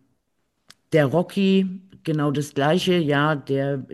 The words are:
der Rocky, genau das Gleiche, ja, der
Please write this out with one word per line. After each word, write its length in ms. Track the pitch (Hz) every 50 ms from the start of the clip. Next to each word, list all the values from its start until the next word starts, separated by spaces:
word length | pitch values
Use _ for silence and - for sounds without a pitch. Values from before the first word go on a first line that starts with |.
| _ _ _ _ _ _ _ _ _ _ _ _ _ _ - _ _ - -
der 140 | 156 147
Rocky, 760 | 131 117 165 175 175 - 202 196 190 190 190 190 190 185 - - - - - -
genau 260 | - 156 151 143 151
das 240 | 139 143 143 143 -
Gleiche, 420 | 143 135 147 160 185 175 185 180
ja, 380 | 180 165 143 147 143 147 156 156
der 480 | 139 131 - 135 135 135 139 143 135 123 -